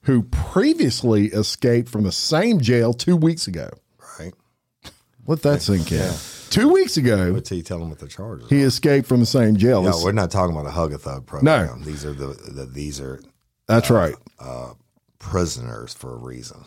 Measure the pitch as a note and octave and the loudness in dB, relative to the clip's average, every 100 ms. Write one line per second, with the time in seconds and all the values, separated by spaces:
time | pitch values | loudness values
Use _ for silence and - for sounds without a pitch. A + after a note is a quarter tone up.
0 | - B2+ G2+ - - F#3 C4+ E4 D3+ - | 2 2 2 -4 -2 2 2 2 0 0
1 | B2 G#2+ G#2 G#2 G#2 - B2 A#2+ A#2+ A2 | 2 2 2 0 -2 0 2 2 0 -2
2 | G#2+ - - D#3+ A3 G#3 A2+ A#2+ A2+ A#2+ | -2 -2 -2 0 2 2 2 2 2 0
3 | - F3 D#3+ E3 - E2+ C2+ - _ _ | 2 2 2 0 -6 -8 -10 -16 _ _
4 | - - - - _ _ _ _ - _ | -20 -16 -16 -16 _ _ _ _ -20 _
5 | _ _ - D#3 D3 C#3+ - G2 D#2 - | _ _ -4 0 2 0 2 0 0 -2
6 | F#2 D#2+ - - - - C4 F#4+ F#4 - | -2 -4 -10 -18 -4 2 4 4 2 2
7 | B2 G#2 F2+ F#2 - F#2 D#2+ F2 E2 D#2 | 2 2 2 0 -4 -8 -6 -8 -8 -12
8 | C#2+ - G#2 G#2+ A#2 C#3+ C3+ - D3+ C#3 | -16 -16 -14 -14 0 2 4 2 2 2
9 | B2+ B2+ A2+ C3+ A2+ G#2 A#2 A#2 F#2 E2+ | 4 2 4 4 4 6 4 4 2 2
10 | F2 G#2 F#2 G2 F2+ D#2+ D2 E2 E2 D2 | 0 0 0 0 0 -2 -6 -4 -4 -4
11 | - C2+ B1+ C#2+ C#3+ D3 E2 B1 D2 D2+ | -10 -12 -12 0 2 2 0 -6 -12 -10
12 | D2 C#2 C#2 C2+ G1+ C2+ C2+ C2 D2 C#2 | -10 -10 -10 -12 -16 -16 -14 -10 -10 -10
13 | C2+ C2+ - _ _ _ - A2+ - A#2 | -12 -14 -18 _ _ _ 0 0 4 2
14 | E2 C2+ - _ B1+ B1 B1 - _ _ | 2 -4 -16 _ -14 -14 -14 -18 _ _
15 | _ _ - F#2 E2+ A#1+ A#1+ A1+ A#1 - | _ _ -6 -2 -2 -4 -12 -12 -16 -16
16 | B1+ A#1+ B1 B1 A#1 - | -16 -14 -14 -16 -16 -20